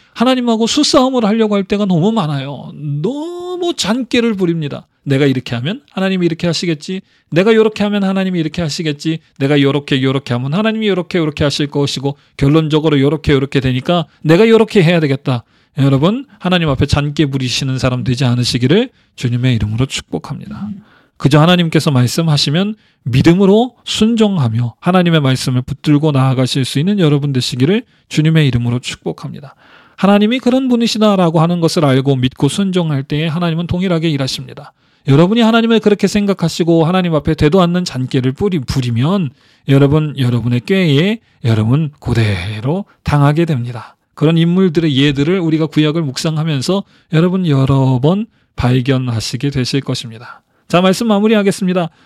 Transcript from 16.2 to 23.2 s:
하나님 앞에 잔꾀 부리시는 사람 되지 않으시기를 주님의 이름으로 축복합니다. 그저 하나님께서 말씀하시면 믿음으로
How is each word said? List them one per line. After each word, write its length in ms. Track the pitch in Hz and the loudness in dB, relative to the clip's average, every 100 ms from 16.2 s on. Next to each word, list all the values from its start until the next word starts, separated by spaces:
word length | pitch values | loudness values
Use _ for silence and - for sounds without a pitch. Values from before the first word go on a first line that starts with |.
| 277 - | -6 -8
하나님 300 | 180 180 165 | -2 0 0
앞에 160 | 131 143 | 0 0
잔꾀 400 | - 147 147 147 | 0 -2 0 -2
부리시는 540 | 135 127 - 135 131 | 0 -4 -4 -4 -2
사람 240 | 131 123 | 0 0
되지 220 | 120 123 127 | -2 0 0
않으시기를 640 | 123 120 120 127 185 254 _ _ - | 0 0 0 2 2 2 _ _ -6
주님의 400 | 123 120 131 117 | -4 0 0 0
이름으로 300 | 107 110 135 | -2 -2 -4
축복합니다. 840 | - - - - 143 - - 202 - - _ _ - | -6 -8 -10 -10 -14 -12 -12 -10 -12 -18 _ _ -2
그저 240 | 139 147 | 2 4
하나님께서 500 | 160 180 165 160 156 | 4 4 2 0 2
말씀하시면 840 | 131 123 - 165 143 - 160 202 220 _ _ | 2 2 0 0 0 0 -2 -2 -6 _ _
믿음으로 720 | - 117 | -2 2